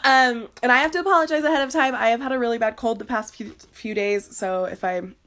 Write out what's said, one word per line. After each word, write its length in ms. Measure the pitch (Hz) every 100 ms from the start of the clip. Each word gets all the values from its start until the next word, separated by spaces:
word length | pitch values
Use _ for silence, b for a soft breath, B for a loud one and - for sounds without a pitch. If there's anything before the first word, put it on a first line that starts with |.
Um, 440 | 269 262 254 233 226 -
and 80 | 247
I 60 | 247
have 140 | 311
to 80 | 349
apologize 440 | 370 359 320 311
ahead 180 | 302 311
of 100 | 269
time. 220 | 302 269
I 160 | 254 226
have 120 | 233
had 100 | 269
a 80 | 262
really 180 | 240 226
bad 180 | 220
cold 240 | 214 233 220
the 60 |
past 300 | 214 240 214
few, 160 | - 220 - -
few 220 | - 220
days, 420 | 208 202 208 -
so 300 | - 190 185
if 180 | 185 190
I 180 | 190 180 185 -